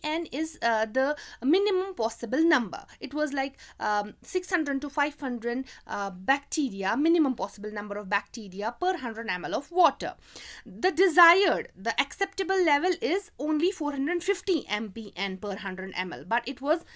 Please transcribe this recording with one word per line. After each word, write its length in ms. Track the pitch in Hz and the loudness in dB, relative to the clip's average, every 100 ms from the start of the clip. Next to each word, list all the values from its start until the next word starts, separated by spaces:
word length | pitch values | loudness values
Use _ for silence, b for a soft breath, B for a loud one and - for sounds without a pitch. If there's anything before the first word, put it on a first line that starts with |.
N 220 | 302 320 339 | -4 -4 -4
is, 280 | 285 320 - | -4 -6 -2
uh, 240 | 233 220 | 0 0
the 320 | 220 240 269 294 B B | 0 0 0 -2 B B
minimum 520 | 254 370 403 370 392 | 2 4 4 2 -2
possible 500 | 370 226 - 214 262 | -2 -2 -2 -2 2
number. 400 | 330 285 208 - - B | 4 4 0 -8 -12 B
It 140 | 254 | -8
was 180 | 294 302 | -4 -2
like, 260 | 277 277 - B B | -2 -6 -8 B B
um, 320 | 214 208 208 - | -2 0 -2 -8
six 300 | - 370 359 | -4 -4 0
hundred 320 | 349 285 269 | -2 0 -2
to 80 | 285 | -2
five 280 | 302 294 - | 0 -2 -2
hundred, 460 | 269 240 233 247 262 B B | -6 -4 -4 -4 -6 B B
uh, 240 | 202 196 | -6 -6
bacteria, 880 | 180 190 277 - - 269 196 190 233 | -4 0 0 0 -2 -2 -2 0 2
minimum 360 | 311 339 277 | 4 4 4
possible 360 | 247 - - 208 | 0 -4 -6 -8
number 240 | 214 208 202 | -6 -6 -6
of 140 | 196 | -2
bacteria 680 | 202 - - 202 185 208 240 | -2 -2 -12 -12 -6 -6 -2
per 200 | 359 339 | -2 -2
hundred 320 | 247 214 226 | -4 -6 -4
M 160 | 180 156 | -4 -2
L 80 | |
of 180 | 208 - | -4 0
water. 400 | 349 330 - 139 - B B B B B | 6 6 4 -6 -8 B B B B B
The 240 | 185 359 | -2 0
desired, 800 | 302 381 302 339 370 392 185 - | 4 4 8 8 8 4 2 -2
the 240 | - 202 233 | -8 -4 -2
acceptable 640 | 254 - 392 - 349 381 | -2 -2 -4 -2 0 2
level 300 | 339 285 349 359 | 4 4 2 0
is 300 | 269 381 - - | 0 0 -2 -6
only 320 | 302 302 349 | -2 2 0
four 220 | - 294 | 0 -4
hundred 300 | 277 277 349 | -2 -2 -2
fifty 440 | 359 370 - 339 - | 0 -2 0 0 0
M 220 | 208 220 | -4 -4
P 240 | 208 214 - | -8 -10 -6
N 220 | 196 190 | -4 -4
per 180 | 202 190 | -6 -6
hundred 380 | 190 185 190 - | -6 -8 -8 -6
M 160 | 185 | -6
L, 120 | 127 170 | -6 -2
but 180 | 233 - | -2 -2
it 140 | 247 | -4
was 240 | 277 320 - | 0 0 -2